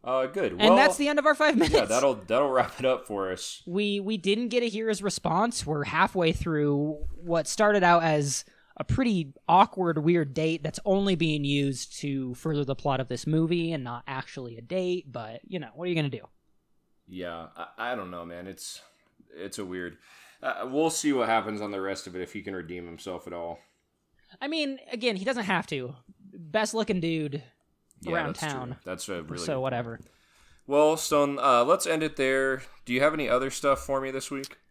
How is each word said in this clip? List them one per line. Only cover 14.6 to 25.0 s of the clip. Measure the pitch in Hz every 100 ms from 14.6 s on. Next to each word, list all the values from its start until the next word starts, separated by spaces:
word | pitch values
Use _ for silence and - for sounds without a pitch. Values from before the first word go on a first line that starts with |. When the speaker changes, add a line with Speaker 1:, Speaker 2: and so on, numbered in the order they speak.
Speaker 2:
date, | 117 185 180 180 143
but, | 120 110 113 -
you | 180
know, | 123
what | 113
are | 180
you |
gonna | 165 147
do? | 120 - _ _ _ _ _ _ _ _
Speaker 1:
Yeah, | 92 87 85 82
I, | 85 82 - 120
I |
don't | 123 92
know, | 87
man. | 85 87 92
It's, | 92 - - _ _ _ _ _
it's | 78 95 -
a |
weird, | 95 92 87 80 _ - - _
uh, | 135 - 120
we'll | 139 160
see | 160 151
what | 131 110
happens | 113 107 107
on | 104
the | 101
rest | 95 95 -
of |
it | 90
if | 90
he | 104
can | 101
redeem | 92 82 90 85
himself | 85 - 104 -
at |
all. | 87 85 - _ _ _ _ _ _ _ _
Speaker 2:
I | 277
mean, | 320 285 269 -
again, | 240